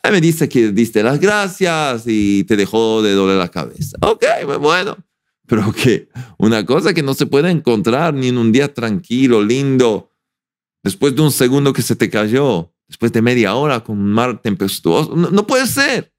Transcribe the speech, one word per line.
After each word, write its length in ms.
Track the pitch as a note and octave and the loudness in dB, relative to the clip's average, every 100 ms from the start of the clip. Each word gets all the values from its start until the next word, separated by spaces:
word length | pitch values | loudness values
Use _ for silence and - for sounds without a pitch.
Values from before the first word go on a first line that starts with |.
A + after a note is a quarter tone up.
Él 80 | - | 2
me 80 | G3+ | 2
dice 280 | E3 D#3+ D#3 | 2 0 0
que 220 | C3 A2 | 2 2
diste 320 | G2+ A#2 A2 | 0 0 0
las 160 | A2 C#3+ | 0 0
gracias 840 | F#3 G#3 G3 F#3 F3+ D#3+ D3 A#2 A#2+ | 0 0 -4 -4 -2 -2 -4 -4 -4
y 380 | G#2+ G2+ G2+ | -2 0 0
te 120 | F#2+ G#2 | 0 -2
dejó 460 | F#2+ A2+ A2+ A2 | 0 0 0 2
de 100 | G#2+ | 2
doler 260 | G2 F#2+ F#2+ | 2 2 0
la 100 | F2 | -2
cabeza. 480 | F2 B1+ - - - | -6 -10 -10 -10 -2
Ok, 220 | - A4+ - E5+ C#3 - | -2 0 0 -2 -4 -2
bueno. 360 | D3+ F3 G3 - _ _ _ _ _ | 0 0 -2 -10 _ _ _ _ _
Pero 260 | A2+ G#2 | -2 0
que 360 | - B2+ G2+ - - B2+ - | 0 0 0 -4 -18 -18 -2
una 260 | A2 A2+ | 0 2
cosa 300 | F#2+ C#3+ G#3 | 0 0 0
que 80 | E3+ | 0
no 120 | C#3 | -2
se 120 | - C#3+ | -4 0
puede 240 | C#3 E3+ | 2 2
encontrar 640 | E3 C#3+ A2+ G2+ B2+ E3 | 0 0 0 0 0 0
ni 140 | C#3 B2+ | -2 -2
en 100 | B2 | 0
un 140 | A2+ | 2
día 200 | A#2 C#3+ | 2 0
tranquilo, 680 | C3 A#2 G2 - A#2+ C3+ A2+ | -4 -4 -4 -4 0 4 4
lindo, 680 | G#2 B2+ C#3 C3 A#2+ G2 - _ _ _ _ _ _ _ | 2 0 0 2 2 0 -8 _ _ _ _ _ _ _
después 320 | G2+ - C#3+ | -8 -2 -2
de 80 | C3 | 2
un 80 | D#3 | 0
segundo 420 | - B2+ C#3 C#3 | 2 2 2 0
que 100 | B2+ | -2
se 120 | A2+ | -4
te 140 | A2+ G#2 | -2 -2
cayó, 640 | A2 G#2+ B2+ C#3+ F#2 E2 _ _ | -2 0 0 0 -2 -4 _ _
después 240 | - A#2 | -4 -2
de 80 | A2+ | 2
media 320 | A#2 B2 G2+ | 2 2 0
hora 300 | A#2 D3 B2 | 0 -2 -2
con 140 | A2 G#2 | -4 -4
un 140 | G2+ | 0
mar 280 | G#2+ B2 A2 | 0 -2 -4
tempestuoso. 760 | A2+ G2 G2 - E2+ F2+ D#3 | -6 -4 -4 -2 0 0 0
No, 160 | D#3+ D#3+ | -2 0
no 160 | G3 G#3+ | 0 2
puede 200 | C4 C4 | 0 0
ser. 460 | C#4 C#4 G#3+ - | 0 -2 -2 -6